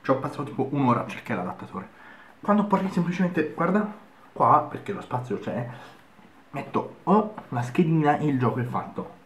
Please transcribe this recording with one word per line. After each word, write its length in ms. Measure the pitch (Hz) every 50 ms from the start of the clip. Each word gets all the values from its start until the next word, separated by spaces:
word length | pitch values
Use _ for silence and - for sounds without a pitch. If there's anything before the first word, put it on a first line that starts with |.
Ci 80 | - -
ho 80 | 131
passato 260 | 123 - 139 - - 139
tipo 220 | 127 - - - -
un'ora 320 | 143 139 139 123 104 107 98
a 40 |
cercare 340 | - - - - - 113 92
l'adattatore. 480 | 90 92 90 - - - - 95 98 - - - - - - - - - - -
Quando 240 | - - 208 208 208
poi 240 | - 196 180 190 190
semplicemente, 640 | - 180 165 170 180 - 185 170 - 165 151 - -
"Guarda 340 | - 165 175 185 208 202 - - - - - - - - -
qua", 340 | _ - - 113 139 151 147 -
perché 240 | - 120 - - 101
lo 80 | 87
spazio 360 | - - 139 123 - - 101
c'è, 320 | 95 - - - - 127 - - - - - - - - - _ - - - - - - -
metto, 460 | - 139 - - - - - - - - -
oh, 320 | 156 180 220 208 - - - - -
la 120 | 123 120
schedina 560 | 120 - - - 180 160 165 160 151 147 147
e 80 | 147 151
il 140 | 151 139 127
gioco 200 | 123 110 107 127
è 40 | 123
fatto. 580 | - 131 151 139 - - 90 90 - - - -